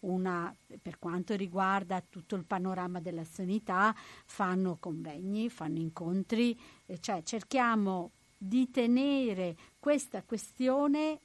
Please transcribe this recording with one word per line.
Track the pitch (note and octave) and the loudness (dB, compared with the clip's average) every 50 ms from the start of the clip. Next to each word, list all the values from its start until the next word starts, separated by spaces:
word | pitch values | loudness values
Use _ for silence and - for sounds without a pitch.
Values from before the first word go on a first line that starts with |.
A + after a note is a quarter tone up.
una, | - F#3+ F#3 F#3 F#3 F#3 F3+ F3 E3+ F#3+ - - _ _ - - | -2 0 0 0 0 0 0 -2 -2 -4 -8 -12 _ _ -20 -14
per | _ F3+ D#3 - | _ -14 -14 -8
quanto | - F3 E3+ F3+ F3+ - A3 | -6 -4 -2 -2 -2 -2 -2
riguarda | G3 G3 F3+ E3+ F#3+ F#3+ F#3+ G3 G3 F#3 F3 G3 F3+ F3 - | -2 -2 -2 0 2 2 4 4 2 0 0 -4 -4 -4 -6
tutto | - F#3 D#3+ _ - | -16 -18 -8 _ -6
il | F#3+ E3+ | -6 -2
panorama | - G#3 F#3 F3+ F#3+ F#3+ F#3 F3+ F3+ F3+ F3+ | -2 -2 -2 0 -2 -2 -2 -4 -4 -4 -6
della | D#3+ F3+ E3 E3 E3 | -6 -6 -6 -6 -8
sanità, | D#3+ - - F#3+ F3+ G3 G#3+ - - F#3 F#3 G3 G#3+ A3 - - - - - - | -8 -8 -6 -2 0 -2 -2 0 0 2 4 4 4 4 0 -8 -18 -20 -20 -20
fanno | - - - G#3 F#3 F#3 F#3 F#3+ F#3 E3+ E3 | -20 -4 -2 0 2 2 2 2 0 0 -4
convegni, | - F3+ D#3+ D#3+ E3+ E3 D3 D3+ F#3 F#3+ G3+ G#3+ A3 A#3 | -6 -8 -6 -6 -6 -8 -8 -8 -6 -4 -2 -2 -2 -4
fanno | - - D#3+ D#3 D#3+ E3 | -4 -6 -6 -4 -2 -2
incontri, | E3 E3 D#3+ - E3+ E3 F3+ F#3+ F#3 _ A3+ A3 A#3+ A#3+ A3+ - - - - - _ | -4 -4 -6 -6 -4 0 0 0 0 _ 2 2 2 2 2 -2 -8 -20 -20 -20 _
e | - F#3 E3 | -12 -12 -10
cioè | - - G#3 F3 D#3+ | -4 -4 -4 -2 -2
cerchiamo | - - A3 F#3 _ - C4 B3 A#3 A3+ A3 G3+ F#3+ F#3+ F3+ E3+ - _ _ _ _ _ _ | -4 -6 -6 -4 _ 2 4 4 4 4 4 4 2 0 0 -4 -6 _ _ _ _ _ _
di | G3+ F#3 G3+ B3+ C4 B3+ | -6 0 2 2 2 4
tenere | - C#4 A#3+ A#3 A#3+ B3+ C4+ C#4+ C#4 C#4 C4 A#3 G3+ F#3 F#3 F3 E3 - - - _ _ | 2 2 4 4 4 4 4 4 2 2 2 0 0 0 -2 -4 -4 -6 -14 -20 _ _
questa | - C#4+ D4 C#4+ C#4+ - - G3 - | 2 2 2 2 2 -2 -8 -10 -6
questione | _ A#3 G#3 - - - - B3+ B3+ C4 C#4 C#4+ D4 C#4+ D4+ D4+ D#4 D#4 D4+ | _ -6 -6 -6 -10 -6 0 2 2 4 4 4 4 4 4 2 0 -2 -4